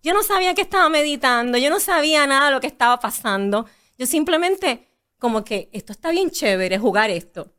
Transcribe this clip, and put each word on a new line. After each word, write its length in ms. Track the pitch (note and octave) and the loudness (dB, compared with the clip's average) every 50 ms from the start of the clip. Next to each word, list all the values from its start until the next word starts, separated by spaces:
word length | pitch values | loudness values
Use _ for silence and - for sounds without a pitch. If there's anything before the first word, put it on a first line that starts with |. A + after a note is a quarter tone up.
Yo 120 | _ D4+ F4+ | _ 0 0
no 100 | G#4 G#4 | 0 0
sabía 300 | - G#4 F#4+ F#4 F#4 F4+ | 0 0 2 2 0 0
que 60 | G4 | 0
estaba 260 | G4 - - F#4+ F4+ | -2 0 2 2 2
meditando, 680 | D#4 D#4+ D4+ D4 D4+ C#4+ B3 B3+ C4 B3 A#3+ A#3 B3 B3 | 4 4 2 2 0 -2 0 0 2 2 2 0 0 0
yo 120 | A#3+ B3+ C#4+ | 0 0 0
no 120 | D#4+ G4+ | 0 0
sabía 440 | - - F#4 D#4+ D4 D#4 D#4 D4+ C#4+ | 0 0 0 0 2 2 2 2 2
nada 180 | C#4 C4+ C4+ C#4+ | 2 2 2 2
de 60 | D4 C4+ | 2 2
lo 80 | C4 | 0
que 60 | - | -2
estaba 300 | D4+ - _ B3 A#3+ B3 A#3+ | -6 -2 _ 2 2 2 2
pasando. 640 | - G#3 G3+ - - A#3 G3 G3 G3 G3+ G#3 G#3 A#3 - _ _ _ _ _ | -2 -8 -8 -6 -4 -4 -2 -2 -2 0 -2 -2 -4 -6 _ _ _ _ _
Yo 80 | _ B3+ | _ -6
simplemente, 840 | A#3+ - D#4+ D4+ D#4+ E4+ D#4+ F4 F4+ F#4+ F#4+ G4 E4 A#3+ A#3+ _ _ _ _ _ _ _ | -2 0 0 0 2 0 2 2 0 -2 0 -2 -4 -4 -4 _ _ _ _ _ _ _
como 260 | _ - A#3+ A3+ A3 G#3 | _ -4 -2 -2 -2 -4
que, 260 | - A3 G3 E3 _ - | -4 -6 -6 -6 _ -14
"Esto 180 | G#3 - - | -16 -14 -14
está 200 | G#3 - - E4 | -18 -10 -6 -2
bien 200 | E4 F4 F#4+ D#4+ | 0 0 0 -2
chévere, 460 | - - - G#3+ G3 F#3 F#3 F3+ F#3 G3 | -2 -2 0 0 0 0 0 -2 -2 0
jugar 300 | G#3+ B3+ F#3 G3+ A3 A3 | 0 0 2 2 0 0
esto". 420 | F#3 E3+ - - _ F3+ C#3+ - _ | -2 -4 -6 -10 _ -16 -16 -16 _